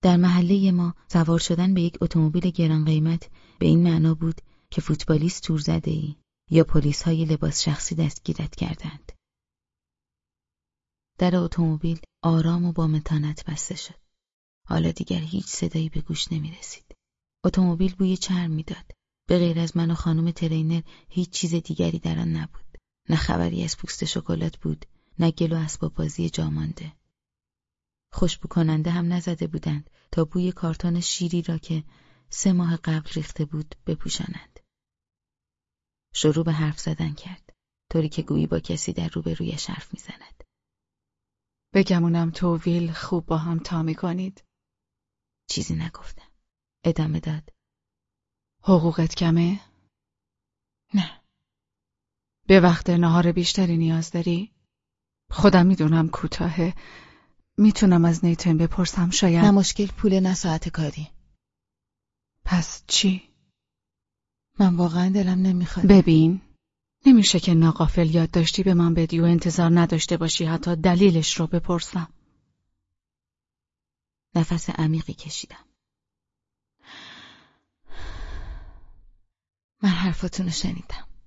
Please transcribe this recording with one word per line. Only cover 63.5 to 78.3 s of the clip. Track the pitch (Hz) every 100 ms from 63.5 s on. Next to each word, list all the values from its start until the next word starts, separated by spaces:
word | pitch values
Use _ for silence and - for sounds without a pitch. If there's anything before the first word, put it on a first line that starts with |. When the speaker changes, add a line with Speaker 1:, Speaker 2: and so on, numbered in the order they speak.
| _ _ _ _ _ _ _ _ _ _ -
Speaker 1:
من | 190 175
واقعاً | 175 170 185
دلم | 196 185 185
نمی‌خواد. | 190 180 175 - 185
Speaker 2:
ببین، | 196 175 160 160 185 - _ _ _ _ _ 277
نمیشه | 240 196 185
که | -
ناقافل | 165 165 156 160 - 160
یاد | 165 165
داشتی | 175 165 -
به | 190
من | 175 170
بدی | 165 165 165
و |
انتظار | 170 170 170 165 170
نداشته | 175 170 160 - 170
باشی | 165 -
حتی | 160 165 175 170
دلیلش | 180 175 202 165 156 -
رو | 160
بپرسم. | 175 - 170 - 180 165 _ _ _ _ _ _ _ _ _ _ _ _ _ _ _ _ _ _ _ _ _ _
Speaker 1:
نفس | 175 160 170 -
عمیقی | - 156 160 160
کشیدم. | 156 156 - - - _ _ _ _ _ _ _ _ _ _ _ _ - - - - - - _ _ _ _ - - - - -